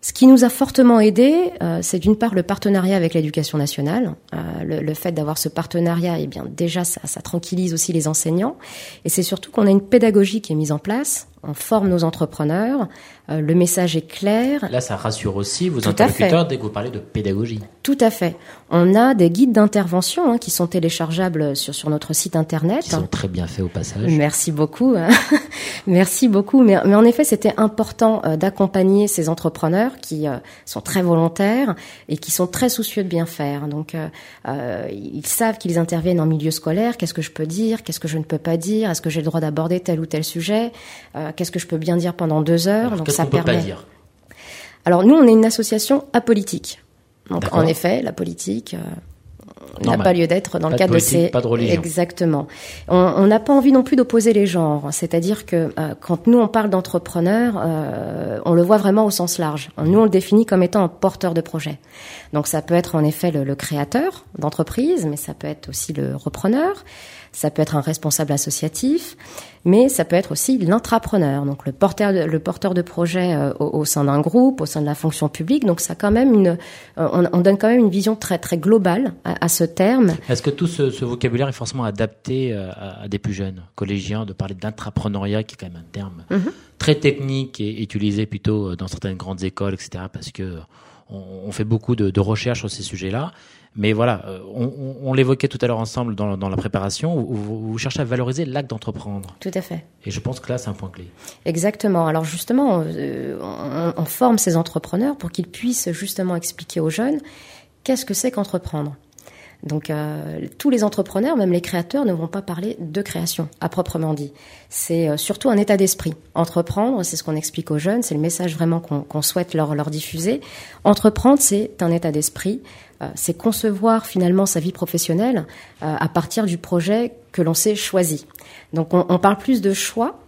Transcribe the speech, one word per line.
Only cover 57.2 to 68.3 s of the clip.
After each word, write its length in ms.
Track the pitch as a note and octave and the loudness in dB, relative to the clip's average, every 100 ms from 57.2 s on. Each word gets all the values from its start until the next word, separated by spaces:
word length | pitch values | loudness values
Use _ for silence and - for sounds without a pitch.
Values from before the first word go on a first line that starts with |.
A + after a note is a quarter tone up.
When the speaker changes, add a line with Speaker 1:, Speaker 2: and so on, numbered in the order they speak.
| F3 G#3+ A#3+ G3 | 2 2 0 0
Speaker 1:
euh, 840 | E3 D#3 C#3+ - - - - - - | -2 -2 -4 -6 -6 -6 -6 -4 2
on 80 | |
le 80 | E3+ | 4
voit 160 | F3 G#3+ | 6 6
vraiment 280 | G3 G3+ G#3+ | 6 4 2
au 60 | |
sens 260 | G3 F3 - | 0 -4 -2
large. 340 | D#3+ D3+ - - | -4 -4 -10 -2
Nous, 140 | D#3 G3+ | 4 6
on 40 | |
le 60 | A3 | 6
définit 360 | F#3 F#3 G#3 A3+ | 4 4 4 4
comme 180 | F#3 | 2
étant 200 | F3 G#3 | 2 2
un 40 | F3 | 0
porteur 460 | - F#3+ - F3+ | 0 -2 0 -2
de 80 | E3 | -2
projet. 380 | E3 D#3+ D3 D3 _ - - - - | -4 -8 -8 -10 _ -20 -20 -20 -4
Donc, 160 | D3 D3 | -4 -2
ça 140 | D#3 | -4
peut 140 | - E3+ | 2 0
être 200 | F3 E3 | 2 2
en 80 | |
effet 280 | D3+ D3+ F3 | 2 2 -2
le, 120 | D#3 | 0
le 120 | C3+ C#3 | -2 -4
créateur 680 | - D3 C#3+ A#3+ F4 F#4 - - | -4 -4 -2 -2 -2 -6 -18 -6
d'entreprise, 680 | D3 - D#3 - C#4+ F4 D#3+ | -6 -2 -4 0 0 0 -2
mais 120 | D3 | -6
ça 160 | - | -10
peut 140 | - D3 | -10 -10
être 220 | D3+ - | -10 -10
aussi 220 | C#3 - | -10 -8
le 220 | D3 C3+ C#3 | -6 -4 -4
repreneur. 720 | - - G3 B3 F4 G4+ - - - - - | -8 -4 0 0 0 -4 -12 -20 -20 -20 -18
Ça 200 | - D3+ | -4 -4
peut 100 | D#3 | 0
être 140 | D3+ D3+ | 0 0
un 60 | |
responsable 500 | C#3 D#3 D3+ C#3 D3 | -2 -4 -2 -2 0